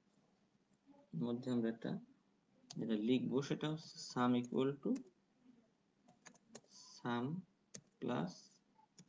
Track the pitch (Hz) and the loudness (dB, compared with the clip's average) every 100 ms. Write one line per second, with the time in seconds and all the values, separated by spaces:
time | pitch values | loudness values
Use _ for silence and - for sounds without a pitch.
0 | _ _ _ _ _ _ _ _ _ - | _ _ _ _ _ _ _ _ _ -20
1 | - - 120 120 123 123 113 113 - - | -10 -2 0 0 0 2 2 0 -2 -4
2 | - - _ _ _ _ - - 110 110 | -6 -20 _ _ _ _ -14 -4 0 2
3 | 107 127 120 120 143 151 151 156 - - | 4 4 4 0 0 0 0 -2 -6 -14
4 | - - 123 123 123 - 135 143 - 269 | -6 2 4 4 2 2 2 0 0 -2
5 | - _ _ _ - - _ _ _ _ | -2 _ _ _ -20 -20 _ _ _ _
6 | - - - - _ - - - - - | -20 -20 -20 -20 _ -20 -20 -20 -20 -8
7 | 123 120 127 175 - _ _ - - _ | -2 0 0 -4 -8 _ _ -20 -20 _
8 | - 139 175 - - _ _ _ - _ | -2 0 -2 -6 -18 _ _ _ -20 _